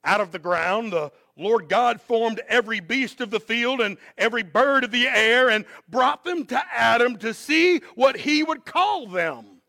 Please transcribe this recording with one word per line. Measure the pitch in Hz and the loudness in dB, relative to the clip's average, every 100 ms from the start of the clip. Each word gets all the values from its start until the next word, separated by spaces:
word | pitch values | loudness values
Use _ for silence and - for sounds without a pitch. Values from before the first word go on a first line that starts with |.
Out | 151 202 | 0 0
of | 190 | 0
the | 170 | -6
ground, | 170 170 170 208 226 | -4 -2 0 -2 -2
the | 170 151 _ _ - | -4 -6 _ _ -10
Lord | 190 226 156 | -2 -2 2
God | 196 240 220 | 0 2 -2
formed | - 226 226 220 - | -2 -2 0 -4 0
every | 233 214 214 | -2 0 -8
beast | 170 254 247 - | -4 -4 -4 -6
of | 233 | -6
the | 214 | -6
field | 220 233 240 262 | -4 -2 -2 -2
and | 214 185 - - | -4 -6 -18 -2
every | 226 233 | -2 -2
bird | 180 175 277 269 | -2 2 2 2
of | 247 | 0
the | 240 254 | 0 0
air | 226 220 240 254 | 2 2 4 4
and | 214 - - _ | 2 -4 -20 _
brought | 226 254 - | 0 0 0
them | 349 349 262 | -6 -6 -4
to | 247 359 | -4 -4
Adam | 240 226 233 247 214 | 0 2 4 2 -2
to | 220 | -8
see | 220 - 320 359 349 - - | -8 -2 2 4 2 -4 2
what | 269 262 | 2 2
he | 285 302 | 0 0
would | 311 302 - | 0 -4 -4
call | 320 403 392 226 | 0 0 -2 -4
them. | 180 165 123 104 90 | -4 -4 -4 -16 -20